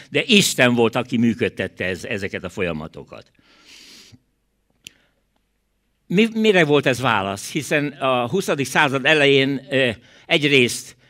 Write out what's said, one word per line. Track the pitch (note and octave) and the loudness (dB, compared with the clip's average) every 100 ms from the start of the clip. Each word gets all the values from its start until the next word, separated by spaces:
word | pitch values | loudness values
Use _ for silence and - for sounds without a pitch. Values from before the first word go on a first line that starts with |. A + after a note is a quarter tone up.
| - | -6
de | C#3 - | -4 2
Isten | G3+ - - B2 | 2 2 2 2
volt, | A#2+ A2+ B2+ | 4 2 0
aki | A#2 B2 | -4 0
működtette | A#2 G#2 G2+ - F#2+ - | 0 0 -4 -4 -8 -6
ez-, | F#2 F#2 | -6 -6
ezeket | G#2 G#2+ F#2+ G2 | -8 -8 -8 -10
a | F2 | -10
folyamatokat. | - F2+ D#2 D#2+ - B1+ - - _ _ _ _ - - - - - _ _ _ _ _ _ - _ _ _ _ _ _ _ _ _ _ _ - | -6 -6 -6 -10 -16 -20 -20 -20 _ _ _ _ -20 -20 -20 -20 -20 _ _ _ _ _ _ -20 _ _ _ _ _ _ _ _ _ _ _ -2
Mi-, | F3 A3+ | 0 0
mire | A3 A3 F#3 | 2 2 4
volt | D3+ D3 C3+ | 4 2 2
ez | B2 | 0
válasz? | B2+ G#2+ G2 G2 - | 0 0 -2 -6 -8
Hiszen | D#3+ B2 D#3 C#3+ | -10 -4 -2 -4
a | - C3+ B2 A#2+ | -4 -2 -2 -2
huszadik | F3+ G3 D#3 B2+ | -4 -4 -4 -2
század | F3 D3 C3+ C3 | 0 0 0 2
elején, | D#3 C#3+ C#3 C3+ C#3 - | 2 4 4 2 -2 -4
ö, | C3 B2+ G#2 _ _ - | -2 -2 -4 _ _ -2
egyrészt | E3+ C#3+ C#3 A#2+ - - - _ | 0 4 4 2 -2 -14 -20 _